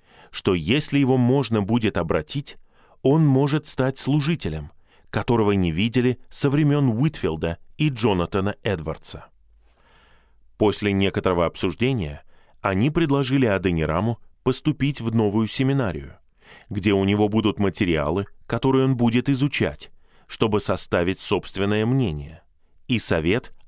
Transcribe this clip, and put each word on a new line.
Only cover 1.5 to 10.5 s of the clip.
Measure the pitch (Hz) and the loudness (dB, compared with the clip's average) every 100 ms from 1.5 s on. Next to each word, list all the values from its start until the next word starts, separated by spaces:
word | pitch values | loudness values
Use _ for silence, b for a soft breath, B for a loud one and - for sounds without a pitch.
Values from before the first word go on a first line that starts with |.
| 113 | 0
будет | 98 117 107 98 | 0 0 0 -2
обратить, | 82 82 - 143 - - b b b b | -2 -2 -2 -10 -10 -18 b b b b
он | 135 160 | 2 4
может | 151 131 143 151 - | 4 4 2 0 -4
стать | - 131 - | -2 -2 -2
служителем, | 127 147 143 165 87 78 73 - b b b | 0 0 0 -2 -4 -8 -10 -18 b b b
которого | 110 113 117 104 | -6 0 2 4
не | 101 87 | 2 2
видели | 80 117 123 123 120 - | 0 0 2 0 -2 -8
со | - 143 | -2 0
времён | 147 147 147 135 | 2 2 2 2
Уитфилда | 110 151 - 90 80 85 85 - - | 2 -2 -2 -6 -4 -6 -6 -12 -4
и | 151 | -2
Джонатана | 117 113 92 85 101 98 - | 0 0 0 0 -2 -4 -4
Эдвардса. | 113 90 76 73 - - - _ _ _ b b b b b b b b - | -4 -4 -6 -10 -12 -18 -18 _ _ _ b b b b b b b b -20